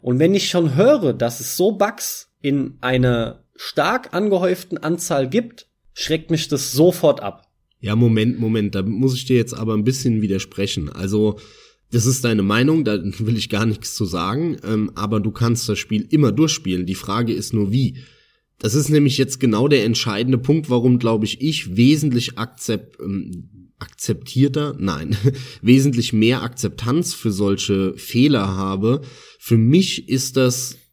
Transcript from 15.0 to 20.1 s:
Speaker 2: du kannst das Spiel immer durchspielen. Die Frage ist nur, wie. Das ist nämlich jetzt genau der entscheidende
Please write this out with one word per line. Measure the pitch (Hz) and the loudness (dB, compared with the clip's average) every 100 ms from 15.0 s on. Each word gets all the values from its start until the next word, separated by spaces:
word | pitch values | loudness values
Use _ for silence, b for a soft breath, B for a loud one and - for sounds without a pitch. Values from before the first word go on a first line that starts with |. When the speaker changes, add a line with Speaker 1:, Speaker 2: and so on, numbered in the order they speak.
| 104 107 | -2 -2
Speaker 2:
du | 104 | -2
kannst | - 117 120 - | 0 0 0 -2
das | 101 | -4
Spiel | - 107 - | -2 -4 0
immer | 151 135 | 2 4
durchspielen. | 104 156 - 92 90 90 | 4 2 0 -2 -4 -2
Die | 92 | -6
Frage | 98 104 117 | -4 -2 -2
ist | 101 107 | -2 -2
nur, | 110 98 | -2 0
wie. | 120 123 B B B B B B _ | 2 0 B B B B B B _
Das | 110 131 | -2 0
ist | 147 | 2
nämlich | 151 143 - | 4 4 2
jetzt | 160 - | -2 0
genau | 127 107 139 | 0 2 4
der | 139 | 4
entscheidende | 107 117 - | 2 0 -2